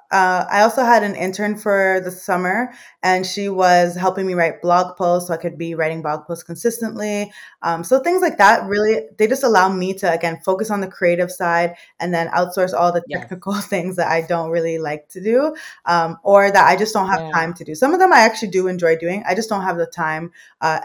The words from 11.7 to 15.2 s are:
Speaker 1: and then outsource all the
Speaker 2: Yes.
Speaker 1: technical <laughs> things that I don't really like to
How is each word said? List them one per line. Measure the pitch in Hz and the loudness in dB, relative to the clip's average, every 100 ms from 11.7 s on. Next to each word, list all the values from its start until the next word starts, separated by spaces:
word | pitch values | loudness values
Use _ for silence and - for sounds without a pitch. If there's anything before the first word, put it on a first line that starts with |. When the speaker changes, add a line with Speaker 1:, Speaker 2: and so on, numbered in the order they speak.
| 175 - - | -4 -20 -10
Speaker 1:
and | 180 | -4
then | 170 165 | -2 -2
outsource | 175 180 196 185 | -2 -2 -2 -2
all | - 175 | 0 0
the | 175 170 | 0 -4
Speaker 2:
Yes. | 143 | -8
Speaker 1:
technical | - 180 190 | -10 -12 -8
<laughs> | 202 202 | -8 -4
things | 190 180 180 | -6 -4 -4
that | 165 | -2
I | 165 | -2
don't | 160 170 160 | -2 -4 -2
really | 170 165 165 | -2 -2 -4
like | 156 151 - | -6 -8 -12
to | 185 | -8